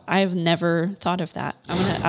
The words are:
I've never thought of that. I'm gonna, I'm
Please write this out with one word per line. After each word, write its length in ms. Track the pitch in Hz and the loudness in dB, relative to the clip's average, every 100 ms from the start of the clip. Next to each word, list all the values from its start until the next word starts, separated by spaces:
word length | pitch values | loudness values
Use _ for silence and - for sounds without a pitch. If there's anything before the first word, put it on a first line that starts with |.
| - | -2
I've 260 | 185 196 180 | 0 2 0
never 520 | 165 170 170 170 175 | 2 2 2 2 0
thought 340 | 196 175 180 | -2 -2 -2
of 100 | 160 | -4
that. 240 | - 143 - - | -6 -8 -6 -2
I'm 80 | 175 | 0
gonna, 160 | 190 | 2
I'm 60 | - | 0